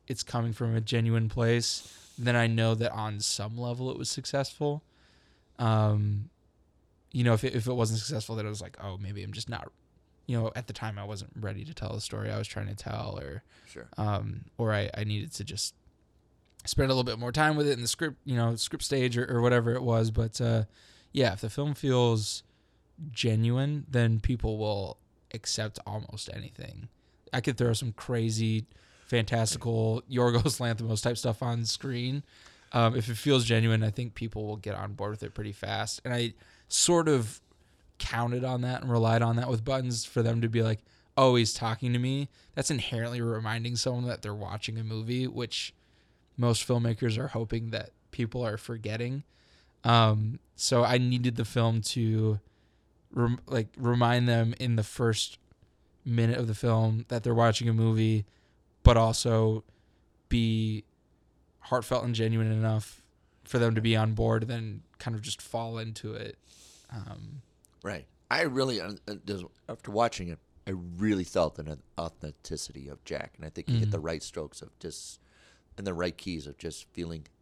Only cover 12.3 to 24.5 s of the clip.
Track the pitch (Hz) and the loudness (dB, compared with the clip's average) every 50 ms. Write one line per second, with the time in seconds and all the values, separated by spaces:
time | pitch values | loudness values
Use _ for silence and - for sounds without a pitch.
12.3 | 104 107 107 - - 104 104 98 101 101 - - - - - - - - - 69 | -4 -6 -6 -8 -8 -8 -8 -8 -8 -10 -10 -8 -8 -6 -6 -8 -8 -10 -10 -12
13.3 | 69 113 - _ _ - - - - - 58 - - - 107 104 104 95 - - | -12 -14 -16 _ _ -20 -20 -20 -18 -18 -18 -12 -6 -4 -2 -2 -2 -2 -2 -6
14.3 | 98 104 - - - - 117 110 107 101 95 - - - 107 107 104 104 139 160 | -8 -10 -12 -12 -6 -2 0 0 0 0 0 -2 -4 -4 -4 -2 -2 -4 -4 -6
15.3 | - - 104 - - 104 - - - _ _ _ _ _ _ _ _ _ _ _ | -8 -10 -10 -8 -6 -6 -6 -8 -8 _ _ _ _ _ _ _ _ _ _ _
16.3 | _ _ _ _ _ - - - - - 139 135 131 127 123 123 113 113 120 123 | _ _ _ _ _ -12 -8 -4 0 0 2 2 2 2 0 0 -4 -4 -4 -2
17.3 | 117 151 156 156 156 147 147 143 135 120 120 117 - - 170 151 - - _ 143 | 0 2 4 4 4 4 2 2 2 0 -2 -4 -2 -2 -4 -4 -4 -6 _ -2
18.3 | 123 120 117 117 117 113 - - - - - - 139 135 127 127 120 120 123 120 | 0 2 2 2 0 -2 -4 -6 -4 -6 -4 -2 0 2 2 2 2 0 0 0
19.3 | 123 120 117 123 123 120 117 120 117 127 127 120 113 113 113 113 110 117 113 113 | 2 4 4 6 6 4 4 2 0 0 2 2 4 4 4 4 2 2 0 0
20.3 | - - 123 117 117 113 107 - _ - - - - - _ _ - 139 131 113 | 0 0 0 2 2 2 2 -2 _ -14 -20 -20 -20 -20 _ _ 2 2 4 4
21.3 | 95 98 - 110 - - 143 151 143 - - 135 127 123 120 120 113 110 104 - | 2 0 -4 -4 -4 -2 -2 -2 -2 0 2 4 4 6 6 6 4 2 0 -2
22.3 | - - - _ _ _ _ _ _ _ _ _ _ - 160 131 117 - - 117 | -6 -8 -10 _ _ _ _ _ _ _ _ _ _ -16 -14 -10 -6 -2 0 2
23.3 | 110 110 113 117 120 131 135 143 151 147 139 - 135 120 117 113 113 110 - - | 2 4 4 4 2 2 0 0 -2 -4 -4 -2 2 4 4 4 4 2 2 0
24.3 | 123 113 - 110 | 0 0 0 -2